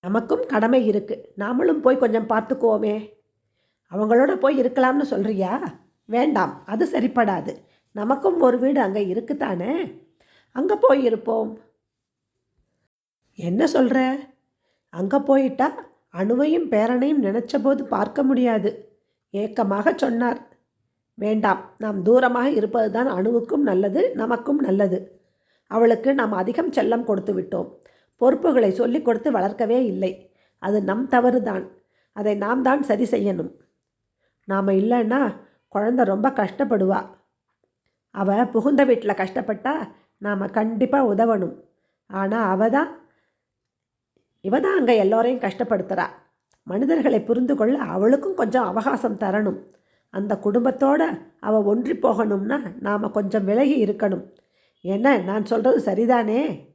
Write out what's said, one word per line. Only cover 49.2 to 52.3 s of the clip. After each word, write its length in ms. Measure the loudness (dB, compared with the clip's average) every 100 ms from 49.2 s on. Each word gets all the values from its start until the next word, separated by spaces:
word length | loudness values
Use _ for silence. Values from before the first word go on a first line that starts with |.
| -2 0 -2 -4 -12 _ _ _ _
அந்த 240 | -8 -4
குடும்பத்தோட 840 | -2 0 0 0 0 2 2 0 -4 -12 _
அவ 220 | -2 0
ஒன்றி 300 | 2 0 -2
போகணும்னா 840 | 0 0 0 0